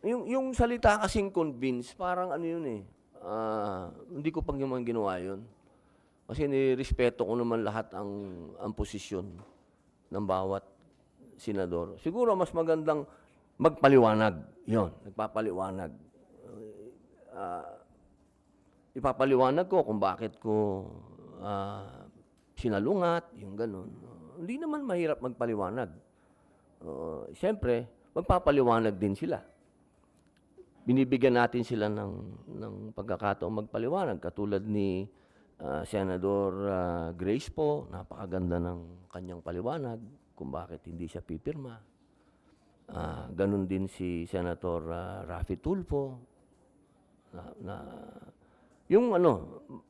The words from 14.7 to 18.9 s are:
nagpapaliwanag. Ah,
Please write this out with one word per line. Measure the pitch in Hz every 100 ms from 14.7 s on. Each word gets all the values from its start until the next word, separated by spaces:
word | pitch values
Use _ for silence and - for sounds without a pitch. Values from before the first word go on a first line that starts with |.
| 110 92 - 104
nagpapaliwanag. | 98 107 110 110 90 95 95 85 57 78 _ - - 101 107 107 101 110 - - - -
Ah, | - 95 87 78 107 - - _ _ _ _ _ _ _ _ _